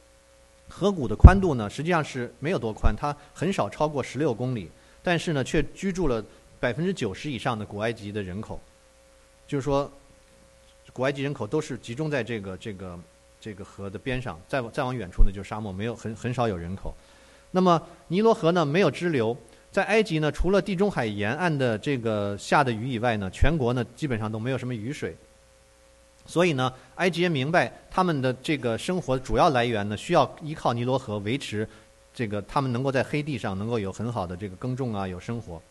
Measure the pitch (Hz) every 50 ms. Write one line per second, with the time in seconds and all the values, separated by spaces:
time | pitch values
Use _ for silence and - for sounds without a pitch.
0 | - _ - - _ _ - - - - - - - - - - 165 202 196 170
1 | 127 104 107 - - - 190 196 190 180 139 120 107 101 - - 147 170 180 160
2 | 143 - - 131 120 120 - - 135 156 190 143 117 110 104 - - 113 104 110
3 | - 147 143 - - - - - 143 180 196 - 113 101 - - 151 151 151 135
4 | 110 - - 123 156 151 113 104 123 131 127 110 87 78 - - - - - -
5 | - 180 175 165 - 180 156 139 123 - - 160 143 - - - - 196 180 185
6 | 175 139 120 110 104 - - - - - - - - 123 113 110 170 190 190 -
7 | 127 101 92 - - 151 135 104 - 135 120 107 104 - 107 101 107 117 117 104
8 | 98 104 101 107 101 90 87 104 110 - 92 - - - _ _ _ _ _ _
9 | - _ _ - - _ _ _ - - 147 139 127 147 139 139 143 - - -
10 | - - - - - - - - - - - - - - - - - - - -
11 | 123 135 147 139 135 143 147 - 180 117 - 156 151 - 139 - - - 117 131
12 | 156 156 147 131 113 110 120 107 95 98 95 90 - 113 98 92 95 90 87 90
13 | 85 - - - _ _ _ _ - - 104 90 98 - - - 98 98 95 98
14 | - 135 127 127 123 117 85 85 95 - - 139 117 110 - - 135 127 127 123
15 | 98 87 92 - - 107 101 101 98 - 110 107 110 101 92 92 107 120 113 104
16 | - 107 113 107 - 120 123 131 120 113 98 87 85 85 95 - - - - -
17 | - - - - - - - - - - - 185 185 180 170 156 - - - -
18 | - - 160 190 220 226 220 220 160 160 180 180 160 139 143 185 202 151 123 -
19 | 175 175 160 127 110 110 123 143 - - - - - - - 202 185 - 202 226
20 | 220 - 160 156 156 147 143 - - 175 202 196 175 214 196 170 202 208 - 160
21 | 123 110 104 101 101 104 123 151 180 175 156 139 135 120 110 104 - 147 143 123
22 | 110 113 110 104 101 101 101 98 - - 185 156 143 127 117 107 117 139 127 107
23 | 113 123 110 107 98 92 - - - 135 165 160 123 117 127 127 117 - - -
24 | 156 139 120 107 110 107 110 110 110 127 135 117 120 127 127 110 101 123 147 -
25 | - 92 82 - - - _ _ _ _ _ _ - _ _ _ _ - - _
26 | - - _ - - - - 156 180 180 151 131 127 127 - - - - - -
27 | 170 190 156 160 175 180 165 131 127 147 170 170 135 113 - - - - - 185
28 | 185 180 160 139 127 131 123 127 - - 156 135 117 120 113 113 - - 185 185
29 | - - 131 131 - - 110 123 160 175 139 123 117 123 117 104 101 104 107 98
30 | - - 175 160 127 - - - 156 147 156 147 - 143 120 120 120 127 131 131
31 | - - 104 107 98 104 127 139 - - 110 104 110 - - - - - - -
32 | - _ - - 123 101 107 104 - - - 147 135 131 117 117 135 139 127 131
33 | 113 - - 147 147 156 143 110 - 110 95 95 104 113 120 113 98 95 92 -
34 | 104 120 113 110 92 87 90 87 107 98 92 90 - 127 127 123 139 120 107 101
35 | 98 92 90 90 - - 117 117 101 92 85 80 - _